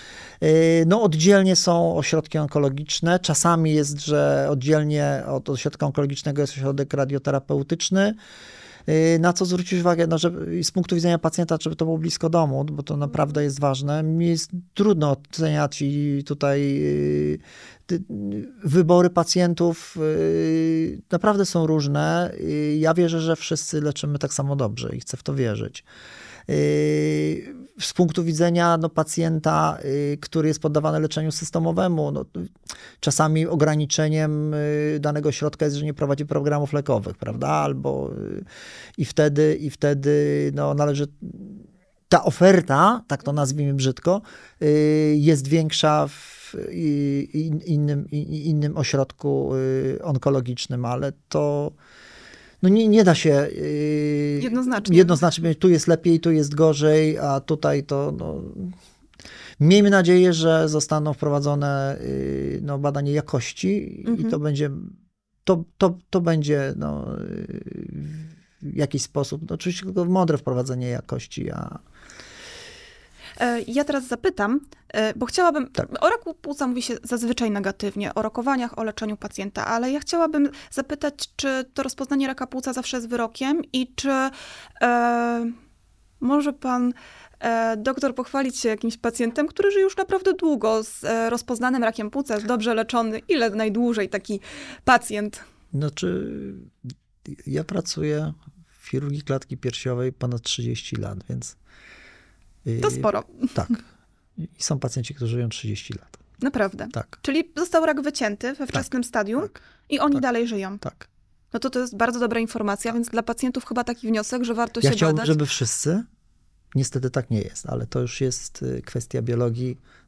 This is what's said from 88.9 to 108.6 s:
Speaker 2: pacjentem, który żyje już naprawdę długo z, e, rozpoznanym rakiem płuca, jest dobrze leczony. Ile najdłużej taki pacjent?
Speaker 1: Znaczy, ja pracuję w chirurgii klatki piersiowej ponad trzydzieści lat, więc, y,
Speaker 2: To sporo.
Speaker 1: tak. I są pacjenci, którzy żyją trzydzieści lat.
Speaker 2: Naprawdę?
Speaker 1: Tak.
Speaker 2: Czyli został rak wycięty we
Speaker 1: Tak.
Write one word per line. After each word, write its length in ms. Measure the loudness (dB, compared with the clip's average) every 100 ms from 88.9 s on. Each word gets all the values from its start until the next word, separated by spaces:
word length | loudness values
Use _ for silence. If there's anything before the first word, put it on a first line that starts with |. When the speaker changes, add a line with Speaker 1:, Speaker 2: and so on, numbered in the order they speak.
| -4
Speaker 2:
pacjentem, 500 | -4 -2 -2 0 -2
który 240 | 0 2
żyje 120 | 4
już 140 | 2 0
naprawdę 360 | -2 0 0
długo 500 | 0 0 2 2 0
z, 200 | -2 -8
e, 260 | -2 0 0
rozpoznanym 540 | -2 -4 -2 0 0
rakiem 260 | 0 -2 -4
płuca, 220 | -4 -2 -4
jest 120 | -2
dobrze 260 | 0 0
leczony. 460 | 0 0 0 -2 -4
Ile 300 | -2 2 2
najdłużej 600 | 0 -2 0 0 0 -2
taki 300 | -4 -6 -8 -8 -16 -16 -4 4
pacjent? 540 | 4 2 -4 -6 -8 -18 _ _
Speaker 1:
Znaczy, 580 | -4 -4 -4 -4 -4 -6 -10 -12 -14 -20 _ -18 -18 _ _ -18 -14 -6
ja 160 | -6
pracuję 720 | -4 -6 -6 -4 -4 -2 -4 -8 -18 -20 _
w 220 | _ -8
chirurgii 320 | -6 -4 -6
klatki 360 | -4 -6 -6 -8
piersiowej 560 | -6 -6 -4 -4 -4
ponad 280 | -4 -4 -4
trzydzieści 540 | -6 -6 -4 -6 -6 -8
lat, 240 | -8 -10 -10
więc, 260 | -10 -10 -16 _ -20 -20 -20 -20 -20 _ _ _ _ -6
y, 120 | -2
Speaker 2:
To 100 | -2
sporo. 320 | 0 0 -2 -6 -6 -4
Speaker 1:
tak. 140 | -2 -2 -4 -6 _ _ _ _ -14
I 100 | -14 -10
są 160 | -4 -4
pacjenci, 360 | -4 -6 -8 -6
którzy 160 | -4
żyją 180 | -2 -4
trzydzieści 440 | -6 -8 -8 -10
lat. 240 | -14 -16 -20 _ _
Speaker 2:
Naprawdę? 460 | -4 0 -2 -4 -10
Speaker 1:
Tak. 240 | -10 -10 -8
Speaker 2:
Czyli 300 | -4 -2 -2 -4
został 280 | 0 2 2
rak 160 | 0
wycięty 500 | -4 -4 -4 -4 -8
we 60 |
Speaker 1:
Tak. 100 | -8